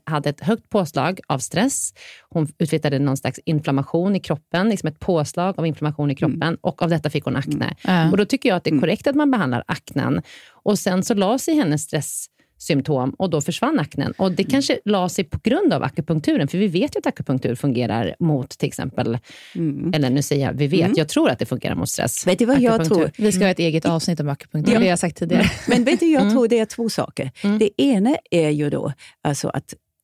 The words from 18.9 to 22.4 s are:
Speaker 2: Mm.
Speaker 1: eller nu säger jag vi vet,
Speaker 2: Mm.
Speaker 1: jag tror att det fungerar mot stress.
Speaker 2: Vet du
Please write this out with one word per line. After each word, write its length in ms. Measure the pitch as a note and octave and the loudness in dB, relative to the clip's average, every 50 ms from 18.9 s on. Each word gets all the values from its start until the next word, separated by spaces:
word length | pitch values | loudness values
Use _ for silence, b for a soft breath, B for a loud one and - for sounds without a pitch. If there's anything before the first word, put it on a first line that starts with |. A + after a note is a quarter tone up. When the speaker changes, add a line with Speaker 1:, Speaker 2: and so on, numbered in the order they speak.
| - - - A2+ A#2 A#2 B B B B B B B | -4 -2 -2 -2 -2 -4 B B B B B B B
Speaker 2:
Mm. 400 | F3 E3 D3+ C#3 - - E3 F#3 | -4 -4 -4 -4 -4 -4 -2 0
Speaker 1:
eller 160 | D#3 C#3 B2+ | 0 2 2
nu 120 | B2+ D3 | 2 0
säger 240 | C#3+ - C#3+ C#3 C3+ | 0 0 0 0 0
jag 60 | - | -2
vi 140 | - C3 D3 | 0 -2 0
vet, 140 | C3+ C#3+ D#3+ | 0 2 2
Speaker 2:
Mm. 140 | E3 F#3+ - | 2 2 2
Speaker 1:
jag 120 | E3+ D#3 D3+ | 0 0 0
tror 200 | - D4 E4 A3+ | 0 2 2 2
att 80 | B2 - | 0 0
det 80 | - | -4
fungerar 280 | - C3 - - - - | -4 -4 -4 -4 -4 -4
mot 140 | - - - | -4 -4 -4
stress. 380 | - - - B2 - - - | -4 -2 -2 -2 -4 -2 0
Speaker 2:
Vet 120 | - F3+ | 0 2
du 60 | - | 2